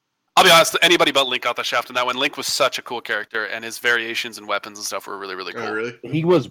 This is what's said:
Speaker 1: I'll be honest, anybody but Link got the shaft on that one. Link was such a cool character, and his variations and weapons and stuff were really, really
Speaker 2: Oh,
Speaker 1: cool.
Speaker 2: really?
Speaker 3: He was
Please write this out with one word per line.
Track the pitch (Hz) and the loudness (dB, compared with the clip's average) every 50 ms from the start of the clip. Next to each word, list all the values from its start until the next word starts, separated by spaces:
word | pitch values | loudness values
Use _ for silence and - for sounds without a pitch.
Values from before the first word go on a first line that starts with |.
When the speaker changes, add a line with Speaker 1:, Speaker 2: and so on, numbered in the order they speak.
| _ _ _ _ _ _ - | _ _ _ _ _ _ 2
Speaker 1:
I'll | - 185 | 4 6
be | 185 | 8
honest, | 165 165 156 - - - 170 | 8 8 6 6 2 2 4
anybody | 170 175 160 165 151 135 | 4 6 6 4 4 2
but | 139 139 127 | 2 0 0
Link | 123 120 - | -2 -4 -2
got | 123 120 | -2 -2
the | - 117 | -2 -4
shaft | - 135 120 117 - | -2 -2 -2 -2 -2
on | 123 | -2
that | 123 123 | -2 -2
one. | 123 123 | -2 -2
Link | 127 139 147 - | -2 -2 -4 -4
was | 135 127 - | -4 -6 -4
such | - - 143 123 - - | 0 2 2 0 0 -2
a | - | -8
cool | - 127 113 | -8 -10 -8
character, | - - 113 104 104 - - 110 107 | -6 -4 -4 -4 -6 -6 -6 -6 -6
and | 95 104 113 113 | -4 -6 -8 -10
his | 113 110 - | -10 -10 -4
variations | - 120 120 117 113 113 117 113 - 120 107 | 0 0 0 0 0 -2 -4 -6 -6 -8 -8
and | 107 104 107 | -12 -6 -4
weapons | 101 101 - 110 104 104 | -4 -4 -4 -6 -14 -10
and | 101 | -10
stuff | - 104 98 - | -8 -8 -8 -8
were | 104 101 | -10 -12
really, | 95 98 98 92 | -10 -10 -10 -8
really | 92 95 87 - | -8 -8 -8 -8
Speaker 2:
Oh, | 117 113 | -8 -8
Speaker 1:
cool. | 107 107 | -6 -6
Speaker 2:
really? | 107 113 123 127 - - | -6 -6 -8 -10 -12 -10
Speaker 3:
He | 117 135 160 160 | -6 -4 -2 2
was | 175 180 160 120 101 | 4 4 4 2 0